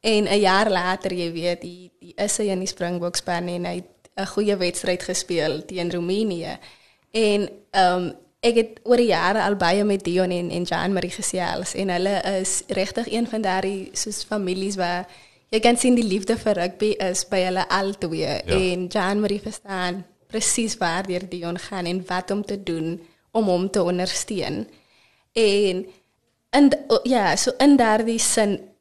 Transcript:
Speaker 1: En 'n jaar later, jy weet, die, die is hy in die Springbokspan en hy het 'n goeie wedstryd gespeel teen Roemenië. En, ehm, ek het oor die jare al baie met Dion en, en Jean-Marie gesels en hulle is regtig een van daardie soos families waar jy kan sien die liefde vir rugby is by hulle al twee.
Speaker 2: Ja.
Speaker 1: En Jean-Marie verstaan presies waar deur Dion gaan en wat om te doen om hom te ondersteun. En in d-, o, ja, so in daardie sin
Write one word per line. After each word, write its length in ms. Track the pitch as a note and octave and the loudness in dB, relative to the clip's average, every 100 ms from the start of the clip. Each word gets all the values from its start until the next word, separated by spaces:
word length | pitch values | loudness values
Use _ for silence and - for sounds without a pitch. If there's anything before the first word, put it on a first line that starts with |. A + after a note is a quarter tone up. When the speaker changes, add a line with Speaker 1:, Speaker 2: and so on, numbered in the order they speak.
Speaker 1:
En 240 | - G#3+ G#3 | 2 2 4
'n 120 | G3+ | 4
jaar 300 | G3 F#3+ A3 | 4 4 4
later, 440 | F#3 F3+ F#3 F#3+ | 0 0 -2 -4
jy 180 | F3+ E3+ | -4 -4
weet, 300 | E3 E3+ F3 | -4 -4 -4
die, 300 | F3+ F3 F3+ _ | -8 -16 -20 _
die 120 | F3 - | -20 -6
is 200 | G3+ - | -4 -2
hy 120 | G#3 | 0
in 100 | F#3+ | -2
die 80 | F#3 | -4
Springbokspan 800 | - F3 F3+ F3 F3 - E3+ F3 | -4 -4 -4 -4 -6 -4 -4 -4
en 180 | F3 F3 | -6 -6
hy 100 | F3 | -8
het 100 | F#3 _ - - | -10 _ -18 -10
'n 80 | F#3+ | -6
goeie 280 | - G#3 G3+ | -2 0 0
wedstryd 460 | F3 E3+ - F3+ | 0 -2 -2 -4
gespeel 640 | - F#3 - E3+ D#3 D#3+ D#3+ | -2 -6 -2 -2 0 -2 -6
teen 260 | F#3 F3 | -6 -4
Roemenië. 680 | F3 E3+ G3 A3 E3+ E3 - - - _ _ _ | -4 -2 -2 -2 -4 -8 -12 -16 -20 _ _ _
En, 360 | A3+ A3 G3+ G3+ - _ | 0 2 2 -2 -6 _
ehm, 400 | G3 F#3 F3+ F3 - _ _ A#3+ | 4 4 4 -2 -8 _ _ 2
ek 100 | A#3 | 2
het 240 | A3+ - | 0 -4
oor 140 | - B3 | 2 4
die 100 | A#3+ | 4
jare 340 | E3 F3 G#3+ | 4 2 2
al 140 | G3 G3+ | 0 2
baie 280 | E3+ F#3+ G#3 | 2 4 2
met 180 | G3 | 0
Dion 260 | F#3 F3+ F#3 | 0 0 0
en, 180 | F3 F3 | 0 -4
en 120 | E3 | -4
Jean-Marie 480 | F3 E3 F3+ G3 F3 | -2 -2 0 0 -2
gesels 600 | - G3+ - E3+ - F#3 - | -6 -4 -2 -2 -4 -6 -4
en 140 | G3 | -2
hulle 320 | F3 F#3+ G3+ - G3 | 0 0 0 -2 -2
is 220 | F#3+ - - | -2 -4 -4
regtig 400 | F3 - - A#3 | -4 -2 -4 -4
een 140 | A#3 A#3 | -2 -2
van 140 | A3 | -2
daardie 480 | G#3 F#3 F#3+ G3 F#3+ | -2 0 -2 -4 -8
soos 300 | - - G#3 | -8 -6 -8
families 520 | - G#3+ F#3 F#3 F#3+ G3 | -6 -4 -2 -2 -4 -2
waar 320 | F3 F3 F#3 - - _ _ | -2 -2 -6 -16 -20 _ _
jy 100 | A3 | 2
kan 160 | A3+ A#3+ | 4 4
sien 180 | B3+ A#3+ | 4 4
die 80 | |
liefde 320 | A3+ F#3+ G3 A3+ | 2 0 0 -2
vir 160 | - | 0
rugby 360 | G3 F3 F#3 G#3+ G#3 | 0 -2 0 0 0
is 240 | F#3+ F3+ - | -2 -2 -2
by 80 | G3 | 0
hulle 320 | F#3 F#3 - | 0 0 0
al 240 | F#3 G3 G3+ | 0 -2 -4
twee. 440 | F3 E3 D#3+ C#3 - | -4 -4 -4 -4 0
Speaker 2:
Ja. 80 | |
Speaker 1:
En 340 | F#3+ F#3 F3+ F3+ | 0 2 -2 -2
Jean-Marie 520 | G#3+ F#3 G3+ G#3 G3+ | -2 0 0 0 -2
verstaan 640 | G#3+ G#3+ G3+ F#3+ F3+ F#3 F3 _ _ | -6 -12 -8 -4 -2 -4 -8 _ _
presies 500 | A3 - - A3+ - | -4 -2 0 -2 0
waar 300 | F3 E3+ G3 | -2 -2 -2
deur 220 | F3+ F#3+ | -4 -6
Dion 280 | F3 E3+ F3 | -8 -6 -8
gaan 280 | - G3 F3 | -8 -6 -4
en 180 | F#3 F#3 | -4 -4
wat 260 | F3+ F#3 | -6 -2
om 120 | G3+ G3+ | -4 -4
te 180 | G3+ | -6
doen 360 | G3 E3 D#3+ E3+ - _ _ | -4 -4 -4 -6 -12 _ _
om 120 | A3+ G#3+ | -2 2
hom 240 | F3+ F#3+ | 2 2
te 120 | G#3 | 0
ondersteun. 840 | F3 F3+ F#3 - - G3+ - D3+ A3+ - _ _ _ _ _ | 0 0 -2 -4 -6 -4 -4 -6 -8 -14 _ _ _ _ _
En 520 | - G#3+ G3+ G3+ F#3 - - _ _ _ _ _ | 0 2 4 2 0 -6 -16 _ _ _ _ _
in 180 | B3+ C#4+ | 6 6
d-, 80 | D4 - | 6 2
o, 120 | A3+ | 2
ja, 320 | B3 B3 F#3+ D#3 | 4 2 4 2
so 160 | - B3 | 0 4
in 180 | C#4 C#4 | 6 8
daardie 420 | A3+ G#3+ A3+ A3+ | 6 4 2 0
sin 400 | - - G#3 G3+ - _ | 0 2 2 0 -6 _